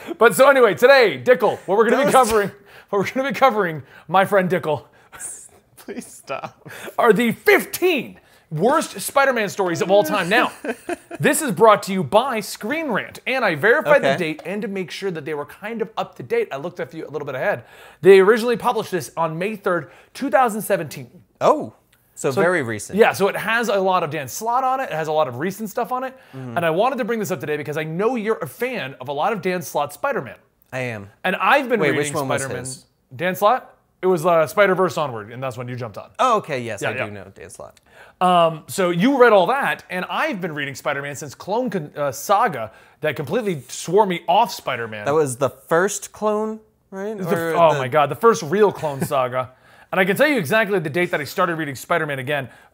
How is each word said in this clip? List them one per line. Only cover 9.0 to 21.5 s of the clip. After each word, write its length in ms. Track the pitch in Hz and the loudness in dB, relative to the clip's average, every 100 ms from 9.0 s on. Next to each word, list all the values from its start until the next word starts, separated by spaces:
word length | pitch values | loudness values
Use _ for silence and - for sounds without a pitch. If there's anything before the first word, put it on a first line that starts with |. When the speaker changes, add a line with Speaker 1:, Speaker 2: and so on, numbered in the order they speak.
Speaker 1:
Spider-Man 480 | - 277 269 240 202 | -4 0 2 0 -2
stories 320 | - 185 165 | -2 -2 -2
of 100 | 185 | 2
all 120 | 202 | 4
time. 260 | 202 208 175 | 4 0 0
Now, 240 | 226 214 - 285 - - | 2 0 -4 -10 -8 -8
Speaker 2:
<laughs> 340 | 349 - - | -10 -10 -2
Speaker 1:
this 200 | 180 302 | 0 2
is 120 | 294 | 0
brought 300 | 165 220 202 | 4 6 6
to 80 | 196 | 2
you 100 | 190 | -4
by 380 | 143 208 269 226 | 2 2 2 -4
Screen 500 | 208 - 214 302 311 | -8 -10 -6 -4 -4
Rant, 300 | 180 117 - - | -4 -6 -10 -6
and 180 | 262 | -2
I 100 | 220 | -2
verified 480 | 151 190 285 - 285 | 2 2 4 4 4
the 80 | 139 | 4
Speaker 2:
Okay. 40 | 143 | 0
Speaker 1:
date 240 | 160 156 | -2 -6
and 160 | 160 208 | -8 -8
to 60 | 214 | -6
make 220 | 196 175 | -6 -8
sure 200 | - 196 | -8 -8
that 120 | 160 | -6
they 100 | 151 | -8
were 120 | 151 143 | -8 -8
kind 340 | - 208 226 | -12 -10 -8
of 80 | 190 - | -6 -6
up 200 | 185 - | -8 -8
to 60 | |
date, 260 | 131 233 214 | -4 -4 -2
I 60 | 139 | -6
looked 240 | 165 - | -8 -10
a 60 | 165 | -12
few, 200 | 160 - | -12 -10
a 40 | |
little 160 | 143 143 | -10 -8
bit 80 | 131 | -4
ahead. 280 | 180 151 - - - - | -2 -4 -8 -20 -20 2
They 180 | 175 196 | 8 8
originally 360 | 185 233 240 226 | 8 4 2 -2
published 340 | 208 226 190 | -2 -2 -4
this 220 | 180 - - | -6 -6 -4
on 220 | 165 160 | -4 -4
May 160 | 196 | -6
third, 360 | 220 202 175 - - _ | -4 -2 -2 -4 -16 _
two 160 | - 269 | -10 -2
thousand 320 | 269 254 214 | 2 2 0
seventeen. 600 | - 190 135 - 127 175 _ - | -4 -4 -4 -12 -18 -20 _ 0
Speaker 2:
Oh, 340 | 160 | 2